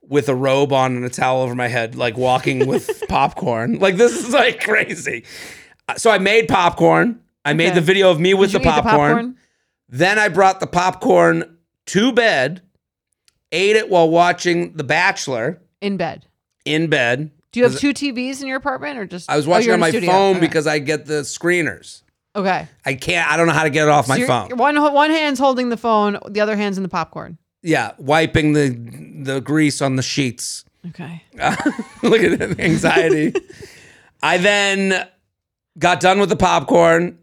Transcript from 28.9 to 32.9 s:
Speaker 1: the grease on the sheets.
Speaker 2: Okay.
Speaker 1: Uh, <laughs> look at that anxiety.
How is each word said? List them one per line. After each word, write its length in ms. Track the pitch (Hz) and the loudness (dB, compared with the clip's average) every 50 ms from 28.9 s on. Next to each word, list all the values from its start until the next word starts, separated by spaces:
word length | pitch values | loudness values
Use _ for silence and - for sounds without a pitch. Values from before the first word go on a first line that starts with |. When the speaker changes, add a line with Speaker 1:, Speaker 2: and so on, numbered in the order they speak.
| 123 135 156 - - 160 139 | -16 -18 -20 -20 -18 -12 -8
Speaker 1:
the 160 | 131 135 135 | -6 -6 -6
grease 420 | 127 - 147 156 156 147 135 - | -4 -2 0 2 2 2 0 0
on 140 | 143 135 131 | -2 -2 -2
the 80 | 131 127 | -2 -4
sheets. 640 | - - - 139 127 113 - - - - - - _ _ _ _ 175 | -4 -4 -2 -4 -4 -4 -8 -10 -10 -10 -12 -16 _ _ _ _ -20
Speaker 2:
Okay. 340 | 156 - 165 139 170 165 _ _ _ - | -18 -16 -16 -16 -16 -18 _ _ _ -4
Speaker 1:
Uh, 160 | - 139 196 - - 302 - - | -4 -4 -2 -2 -4 -6 -6 -6
<laughs> 220 | 226 - - - - | -12 -16 -14 -4 0
look 180 | - 214 226 | 2 2 4
at 160 | - 175 339 - | 2 2 0 -2
that 200 | - - 175 - | -4 -6 -6 -4
anxiety. 760 | - 185 160 160 - 160 | 0 0 0 0 0 0